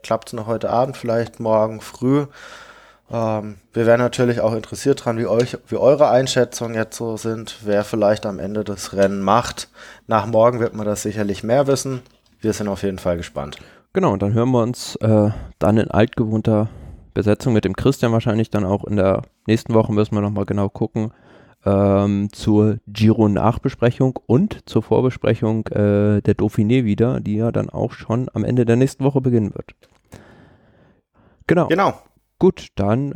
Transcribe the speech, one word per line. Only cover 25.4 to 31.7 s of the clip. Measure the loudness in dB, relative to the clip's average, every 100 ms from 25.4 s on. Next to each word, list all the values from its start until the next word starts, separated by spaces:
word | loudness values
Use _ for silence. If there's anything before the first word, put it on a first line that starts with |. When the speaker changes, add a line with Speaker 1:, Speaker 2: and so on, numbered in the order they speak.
| 0 -2 -2
Speaker 2:
äh, | 0 2 4 2 2
der | 2 0
Dauphiné | 0 0 2 2 2
wieder, | 2 0 0
die | -2 -2
ja | -2
dann | -2 -4
auch | -4 -6
schon | -6 -4 -4 -4
am | -4 0
Ende | 2 2
der | 4
nächsten | 2 0
Woche | -2 0
beginnen | 2 0 0
wird. | -6 -14 -18 _ _ _ -20 -20 -20 -20 _ _ _ _ _ _ _ _ _ 0
Genau. | 2
Speaker 1:
Genau. | 2